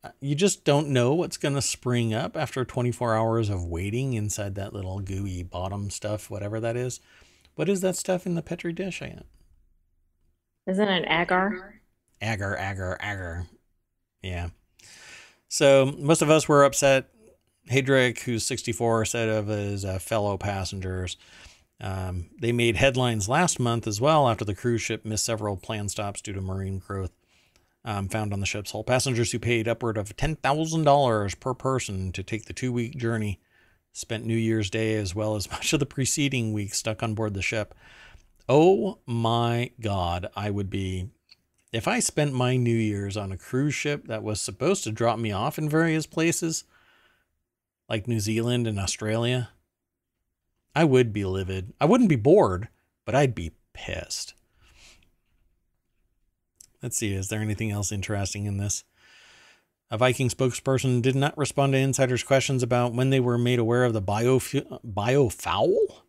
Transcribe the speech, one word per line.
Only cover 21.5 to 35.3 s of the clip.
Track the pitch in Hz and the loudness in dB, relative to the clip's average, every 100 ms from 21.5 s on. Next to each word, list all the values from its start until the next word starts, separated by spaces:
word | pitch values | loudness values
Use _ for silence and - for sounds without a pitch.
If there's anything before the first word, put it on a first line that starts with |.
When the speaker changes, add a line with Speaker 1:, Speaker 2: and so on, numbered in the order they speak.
| - _ _ | -20 _ _
Speaker 1:
Um, | 104 95 92 92 85 - | -8 -6 -4 -6 -8 -4
they | 117 | -2
made | 120 117 98 | 2 2 4
headlines | 135 131 123 113 98 | 2 4 0 0 0
last | 143 175 - | 2 2 0
month | 120 117 113 | 0 -2 -2
as | 101 | 0
well | 135 160 131 | 4 4 4
after | 107 104 | 0 -4
the | 98 | -4
cruise | 123 117 | -2 -2
ship | - 110 110 | -2 -6 -4
missed | 107 - | -4 -4
several | 113 104 98 | -2 -4 -6
planned | - 110 101 | -6 -6 -6
stops | - 104 101 | -6 -6 -8
due | - | -10
to | 95 | -8
marine | 95 95 95 95 | -6 -4 -4 -6
growth, | - 98 92 _ _ _ _ _ _ _ | -6 -6 -6 _ _ _ _ _ _ _
um, | - 104 98 | -6 -4 -2
found | 110 104 | -2 -2
on | 98 | -2
the | 98 | -4
ship's | 107 104 | -4 -6
hull. | 107 | -8
Passengers | 110 127 139 117 117 | 0 0 2 0 0
who | 120 | -2
paid | 117 120 110 | 0 0 0
upward | 117 117 110 | -2 -2 -2
of | 104 - | -6 -4
ten | 151 156 | -4 0
thousand | 135 151 160 160 | 0 0 0 2
dollars | 151 143 131 110 101 - | 6 6 6 2 0 -4
per | 131 | -6
person | 127 131 131 - 98 92 | -2 0 -2 -2 -6 -6
to | 87 | -6
take | 92 110 - | -6 -8 -8
the | |
two-week | - 127 120 117 139 | -6 -2 -2 -4 -4
journey | 117 113 107 98 _ _ _ _ _ | -2 0 -2 -4 _ _ _ _ _
spent | - - 113 113 | -14 -8 -6 -2
New | 113 | 0
Year's | 113 113 98 | 2 2 0
Day | 113 110 110 | 0 0 0
as | 101 92 | -2 -4
well | 107 | -2